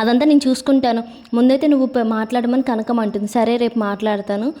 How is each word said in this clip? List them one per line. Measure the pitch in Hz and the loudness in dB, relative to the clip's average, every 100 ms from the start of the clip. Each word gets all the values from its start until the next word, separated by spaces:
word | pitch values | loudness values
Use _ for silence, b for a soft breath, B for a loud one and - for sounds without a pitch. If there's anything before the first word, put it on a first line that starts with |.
"అదంతా | 220 247 302 | 0 2 4
నేను | 285 262 | 4 2
చూసుకుంటాను, | 254 - 269 254 233 233 B B | -2 2 2 2 -2 -6 B B
ముందైతే | 233 254 269 302 | 2 2 4 2
నువ్వు | 277 262 | 2 2
ప-, | 254 | 0
మాట్లాడమని" | 226 220 220 247 240 254 | -2 -2 -2 -2 0 -2
కనకం | 262 220 220 240 | -2 -4 -2 -2
అంటుంది. | 214 214 208 | -2 -4 -4
"సరే, | 247 220 240 | 0 0 0
రేపు | 233 233 | -2 -2
మాట్లాడతాను, | 202 202 214 208 202 202 254 330 | -4 -4 -4 -4 -4 -4 -4 -8